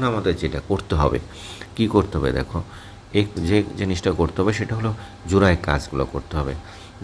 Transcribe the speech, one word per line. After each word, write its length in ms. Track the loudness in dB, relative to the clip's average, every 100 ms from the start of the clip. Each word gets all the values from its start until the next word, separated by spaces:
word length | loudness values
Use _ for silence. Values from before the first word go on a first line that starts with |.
| 0
আমাদের 240 | 2 0 0
যেটা 180 | 0 -4 -2
করতে 260 | -2 0 2
হবে, 180 | 4 2 -6 -14 -16 -14 -14 -2
কি 100 | 2 4
করতে 180 | 2 0
হবে 140 | 0 0
দেখো, 200 | -2 -4 -6 -12 -18 -20 -2 0
এই 60 | 0 0 2
যে 140 | 2 2 -2
জিনিসটা 320 | -2 0 0 2
করতে 180 | 2 2
হবে 120 | 0 0
সেটা 140 | -2 -2
হলো 140 | -2 -4 -8 -14 2
জোড়ায় 280 | 6 6 4 2
কাজগুলো 380 | 0 0 -2 -2
করতে 240 | -4 -6 -4
হবে। 140 | -4 -6 -10 -18 -18 -8